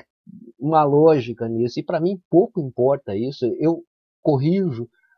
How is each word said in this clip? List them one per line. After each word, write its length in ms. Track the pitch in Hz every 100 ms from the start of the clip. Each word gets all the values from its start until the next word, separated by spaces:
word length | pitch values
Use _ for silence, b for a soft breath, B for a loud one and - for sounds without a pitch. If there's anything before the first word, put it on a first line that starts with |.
| - _ _ - - _
uma 280 | 143 160 147
lógica 640 | 143 160 156 117 113 113
nisso. 300 | 113 120 135
E 40 |
pra 160 | 151 175
mim 220 | 170 196 -
pouco 320 | 165 226 -
importa 540 | 139 - 127 139 - 98
isso. 300 | 123 143 123 -
Eu 240 | 151 165 - _ _ _
corrijo, 680 | - 143 143 190 185 117 120 _ _